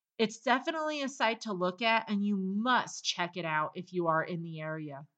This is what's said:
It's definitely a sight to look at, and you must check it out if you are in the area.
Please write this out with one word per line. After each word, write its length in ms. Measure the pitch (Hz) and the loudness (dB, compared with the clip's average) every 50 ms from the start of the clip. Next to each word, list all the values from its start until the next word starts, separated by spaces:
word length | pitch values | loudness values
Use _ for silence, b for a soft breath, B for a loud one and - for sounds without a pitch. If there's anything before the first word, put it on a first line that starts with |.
| _ _ _ - | _ _ _ 0
It's 200 | 226 220 220 - | 0 0 0 -2
definitely 640 | - 262 247 262 254 330 320 320 311 311 302 294 | 0 2 2 2 2 0 -2 -2 -2 -2 -2 -2
a 80 | 277 269 | -2 -4
sight 320 | 277 - 254 220 233 226 | -2 0 2 2 2 0
to 120 | - 220 208 | -4 -6 -2
look 280 | 180 180 180 180 180 | 0 0 0 0 2
at, 280 | 240 226 226 226 - - | 2 4 4 4 2 0
and 140 | 208 202 202 | 0 0 2
you 140 | 208 208 196 | 2 0 0
must 640 | 190 190 196 202 220 254 254 226 151 - - - - | 0 0 0 0 2 4 4 4 2 0 -4 -6 -4
check 280 | - - - 175 175 180 | -4 -2 -2 -2 -4 -4
it 100 | 180 170 | -4 -4
out 260 | 160 156 156 156 147 - | 0 0 0 0 0 -2
if 180 | 180 175 - 180 | -6 -10 -4 -2
you 140 | 180 170 165 | 0 2 4
are 160 | 160 160 156 | 4 4 2
in 200 | - 180 165 170 | 0 -2 -4 -6
the 160 | 170 160 156 | -6 -8 -8
area. 420 | 156 156 156 160 156 147 139 135 151 - _ | -6 -6 -6 -6 -6 -8 -10 -12 -14 -16 _